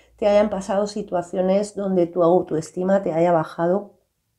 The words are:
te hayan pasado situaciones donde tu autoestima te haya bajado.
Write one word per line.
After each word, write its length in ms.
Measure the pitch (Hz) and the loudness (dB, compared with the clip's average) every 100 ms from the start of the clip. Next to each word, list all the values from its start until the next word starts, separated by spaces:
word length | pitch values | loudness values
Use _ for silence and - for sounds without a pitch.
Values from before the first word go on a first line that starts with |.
| _ - | _ -2
te 100 | 208 | 2
hayan 220 | 208 208 | 4 2
pasado 380 | 196 190 202 208 | -2 -2 -2 -2
situaciones 880 | 214 202 180 175 196 185 196 208 190 | -6 -6 -6 -4 -2 0 0 -2 -6
donde 320 | 196 185 170 | -2 0 0
tu 160 | 180 | 2
autoestima 800 | 165 180 180 156 160 - 185 196 | 4 4 2 -6 -6 -6 0 0
te 100 | 190 | 0
haya 180 | 160 175 | 0 2
bajado. 600 | 165 156 - 170 196 202 _ _ _ _ | 2 -2 -2 0 -2 -4 _ _ _ _